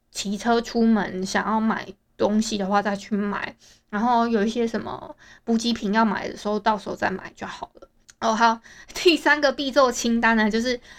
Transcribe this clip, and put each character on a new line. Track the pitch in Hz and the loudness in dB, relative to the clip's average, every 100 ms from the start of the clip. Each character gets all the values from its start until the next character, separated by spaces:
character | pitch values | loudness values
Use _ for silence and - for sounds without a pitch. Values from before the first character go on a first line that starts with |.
| _ | _
骑 | - 196 202 | -10 -6 -4
车 | 233 233 | 0 0
出 | 233 233 226 | 0 2 4
门 | 214 - 185 190 | 4 0 -6 -2
想 | 202 - | -2 0
要 | 220 | 0
买 | 220 202 - - _ - | 0 -2 -6 -16 _ -2
东 | 208 214 | 0 2
西 | 220 208 | 0 -2
的 | 190 | 0
话 | 202 | 0
再 | 208 202 | 0 -4
去 | - 202 | -4 -4
买， | 202 196 - - - _ - | -2 -4 -8 -12 -20 _ -8
然 | 208 | -2
后 | 240 240 233 | 2 2 2
有 | 220 | 2
一 | 220 | 0
些 | 226 226 | 0 -2
什 | 220 | -4
么 | 220 - - - - - | -6 -12 -12 -18 -20 -16
补 | - 226 | -2 0
给 | 233 | 0
品 | 226 202 | -2 0
要 | 220 | 2
买 | 226 - - | 2 0 -6
的 | - | -8
时 | 208 | -6
候， | 214 | -2
到 | 220 214 | 0 -2
时 | 226 | -4
候 | - | -4
再 | 208 | -4
买 | 185 - - | -4 -10 -14
就 | 190 | -14
好 | - - - | -12 -14 -16
了。 | - _ _ - | -20 _ _ -4
哦， | 226 | -2
好， | 220 233 226 - - - | 2 2 2 -6 -20 -16
第 | - 370 311 | 0 2 4
三 | 311 294 | 4 4
个 | 285 | 2
必 | 277 277 | 0 0
做 | 285 254 | 4 4
清 | 240 240 233 | 2 0 2
单 | 226 226 | 4 4
呢， | 214 | 2
就 | 220 | 2
是 | 247 247 - | -2 -4 -8